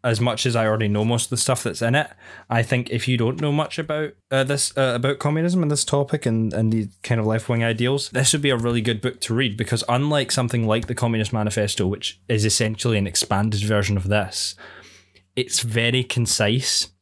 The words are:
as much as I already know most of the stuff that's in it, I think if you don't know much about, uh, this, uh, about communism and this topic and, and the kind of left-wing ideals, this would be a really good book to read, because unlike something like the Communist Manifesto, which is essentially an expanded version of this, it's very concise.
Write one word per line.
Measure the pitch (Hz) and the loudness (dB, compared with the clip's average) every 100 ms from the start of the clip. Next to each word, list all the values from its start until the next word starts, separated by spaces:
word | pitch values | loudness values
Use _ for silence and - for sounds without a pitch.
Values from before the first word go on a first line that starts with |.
as | 120 110 | 0 0
much | 120 110 131 | 0 0 0
as | |
I | 113 110 | 2 2
already | 110 107 | 2 2
know | 104 | 2
most | 110 120 | 2 0
of | - | 0
the | 123 | -2
stuff | - 127 | 0 0
that's | 117 - | -2 -2
in | 113 139 | 0 0
it, | 160 - - - - | 0 -10 -20 -20 -2
I | 117 | 0
think | 117 123 120 | 2 0 0
if | 117 127 | -4 0
you | 123 | 2
don't | 117 135 | 0 0
know | 147 | 0
much | 147 151 - | 0 -2 -6
about, | 151 151 151 - _ | -4 -4 -4 -8 _
uh, | 135 | 0
this, | 135 143 - - | 0 0 -2 0
uh, | 135 | 0
about | 120 131 139 | 2 0 0
communism | 147 156 170 180 | 0 0 2 2
and | 151 | 2
this | 147 | 0
topic | - 143 135 151 123 | 0 0 0 0 0
and, | 113 110 | 2 0
and | - 110 | 2 2
the | 113 101 - | 2 -2 -8
kind | - 117 | -2 0
of | 107 | 2
left-wing | 110 - 117 | 0 0 0
ideals, | 117 113 120 139 - | 0 0 0 0 -2
this | 123 135 | 0 2
would | 151 | 2
be | 143 | 2
a | 123 | 2
really | 120 120 | 2 0
good | 113 107 | 0 -2
book | 127 - | -4 -6
to | - | -2
read, | 117 131 104 | 0 0 -2
because | 117 113 - | -2 -2 0
unlike | 123 147 147 131 | 0 2 0 0
something | - 123 120 | 0 0 0
like | 113 113 110 | 0 0 -2
the | |
Communist | 117 117 113 104 | -2 0 0 0
Manifesto, | 113 104 107 104 - 95 | 0 0 0 -2 0 -2
which | 101 - - - | -2 -6 -10 -2
is | 107 | 0
essentially | 107 - 110 107 123 107 | 2 2 0 0 0 0
an | 98 | 0
expanded | - - 98 110 104 | -2 0 0 2 0
version | 104 104 98 101 | 0 0 2 0
of | 95 | 2
this, | 104 95 - - - - - - - _ _ _ | 0 0 -6 -8 -8 -20 -20 -20 -20 _ _ _
it's | - 127 - | -6 -2 -2
very | 120 113 117 127 | 0 0 2 2
concise. | 127 - 117 - 107 123 - - - _ | 0 -2 0 2 2 2 0 -2 -4 _